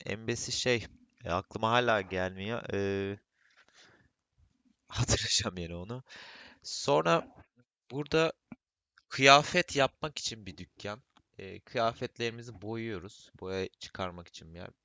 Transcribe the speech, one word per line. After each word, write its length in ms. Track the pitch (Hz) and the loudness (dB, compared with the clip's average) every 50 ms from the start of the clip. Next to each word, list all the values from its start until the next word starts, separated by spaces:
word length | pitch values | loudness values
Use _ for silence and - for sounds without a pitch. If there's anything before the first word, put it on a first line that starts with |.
| - | -6
Embesi 460 | 139 147 110 113 110 120 117 - - | -6 -6 -4 -2 -4 -4 -4 -4 -4
şey, 340 | - - - 127 123 117 - - - - - _ _ _ - | -4 -2 2 2 2 0 0 -6 -16 -20 -20 _ _ _ -4
e, 60 | 85 | -2
aklıma 400 | 85 92 - - - 107 110 110 | -2 -2 -2 -4 -6 -2 0 2
hala 300 | 117 123 123 117 113 104 | 4 4 4 4 2 2
gelmiyor. 640 | 95 92 95 92 92 92 92 95 98 107 117 - - - - | 2 0 -2 -2 -2 -2 -4 -6 -6 -6 -6 -6 -6 -4 -2
E, 440 | 98 98 98 98 98 98 98 101 - _ _ _ _ _ _ _ - - _ _ - - - _ _ _ _ | 0 0 0 0 0 -2 -2 -4 -8 _ _ _ _ _ _ _ -20 -20 _ _ -20 -20 -20 _ _ _ _
<laughs> 800 | _ _ _ _ _ _ - _ _ _ _ _ _ _ _ - | _ _ _ _ _ _ -20 _ _ _ _ _ _ _ _ -8
hatırlayacağım 680 | - 110 117 - - - - - - - - 107 90 90 | -4 -2 2 2 2 0 2 0 0 0 0 -2 -4 -6
yine 180 | 85 82 85 | -8 -6 -6
onu. 260 | 87 90 104 120 127 - - - - - - - - - - - _ | -8 -8 -10 -10 -12 -12 -16 -18 -18 -18 -18 -20 -20 -20 -20 -20 _
Sonra 680 | - - - - - - 143 151 165 170 170 165 - - - - - _ _ _ _ _ _ _ _ - | -12 -10 -8 -4 0 2 4 4 4 4 2 2 2 -4 -16 -20 -20 _ _ _ _ _ _ _ _ -10
burada 420 | 123 143 151 143 - 160 160 160 - _ _ - - _ _ _ _ _ _ _ _ _ _ - | -8 -6 -4 0 2 2 2 2 0 _ _ -20 -20 _ _ _ _ _ _ _ _ _ _ -8
kıyafet 680 | - - 131 139 139 147 147 - - 180 175 - - | 0 6 10 10 10 10 10 6 2 0 0 2 2
yapmak 420 | 139 135 131 _ - - 156 - - | 2 2 2 _ -4 -8 -6 -6 -6
için 280 | - - 117 110 104 | -8 -8 -8 -8 -12
bir 100 | 98 87 | -14 -12
dükkan. 460 | - 90 - _ - - 101 107 127 _ _ _ _ _ _ _ - | -14 -14 -16 _ -10 -8 -8 -8 -8 _ _ _ _ _ _ _ -16
E, 200 | 98 95 92 - | -14 -14 -14 -14
kıyafetlerimizi 1000 | _ - - 123 113 113 - - 127 - _ - 120 117 110 120 117 123 110 90 | _ -6 -2 0 0 0 0 -2 -8 -8 _ -4 -6 -6 -6 -8 -14 -14 -16 -12
boyuyoruz. 680 | 104 107 113 113 113 113 107 87 82 101 - - - - _ - | -8 -8 -6 -6 -6 -6 -6 -8 -10 -12 -16 -18 -20 -20 _ -12
Boya 280 | 95 92 95 95 95 - | -8 -4 -4 -4 -4 -4
çıkarmak 600 | _ - - - - - 95 90 87 87 87 - | _ -14 -18 -14 -8 -6 -6 -6 -6 -10 -16 -18
için 260 | - - 82 80 80 | -20 -20 -18 -16 -16
bir 40 | 85 | -14
yer. 120 | 95 95 - _ | -14 -16 -16 _